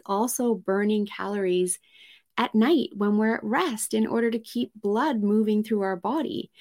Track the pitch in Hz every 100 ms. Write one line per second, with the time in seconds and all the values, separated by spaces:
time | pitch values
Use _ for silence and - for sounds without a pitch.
0 | - 196 247 - 240 202 180 196 208 214
1 | 202 - 190 202 190 180 180 - _ -
2 | - - _ - - 214 240 330 - 202
3 | 208 208 220 226 214 269 359 220 - 220
4 | 220 233 233 226 - 240 247 214 202 214
5 | 311 233 202 214 214 214 214 214 190 185
6 | 196 302 - - - _